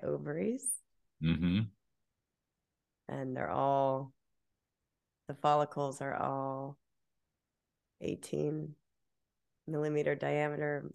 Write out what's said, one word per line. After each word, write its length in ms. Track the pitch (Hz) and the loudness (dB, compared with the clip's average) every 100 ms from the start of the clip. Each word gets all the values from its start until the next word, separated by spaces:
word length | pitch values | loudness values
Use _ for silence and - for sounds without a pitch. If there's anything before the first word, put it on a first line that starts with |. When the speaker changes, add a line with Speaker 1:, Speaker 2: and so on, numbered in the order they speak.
Speaker 1:
ovaries. 640 | - 143 147 156 202 262 - - - _ _ - | -2 -2 -2 -2 -2 -2 -4 -6 -8 _ _ -4
Speaker 2:
Mm-hmm. 380 | 80 78 87 95 110 - _ _ _ _ _ _ _ _ _ _ _ _ - | 0 2 2 2 0 -4 _ _ _ _ _ _ _ _ _ _ _ _ -8
Speaker 1:
And 260 | 135 135 127 | -6 -4 -2
they're 140 | - | -2
all, 640 | 135 139 139 135 135 135 - _ _ _ _ _ _ _ _ _ _ - | 2 4 4 4 2 -4 -12 _ _ _ _ _ _ _ _ _ _ -12
the 60 | 143 | 0
follicles 680 | 151 147 147 143 139 135 | 4 4 4 0 -2 -2
are 140 | 139 - | -4 -2
all 640 | 131 135 135 135 139 143 _ _ _ _ _ _ _ _ _ _ _ - | -2 -2 -2 -4 -8 -12 _ _ _ _ _ _ _ _ _ _ _ -10
eighteen 760 | - - - 147 151 156 156 147 _ _ _ _ _ _ _ _ - | -6 -6 -4 -2 0 -2 -6 -12 _ _ _ _ _ _ _ _ -6
millimeter 460 | 156 151 151 147 | -2 0 2 2
diameter 800 | 143 143 147 147 147 147 147 - | 2 2 2 0 0 -2 -2 -6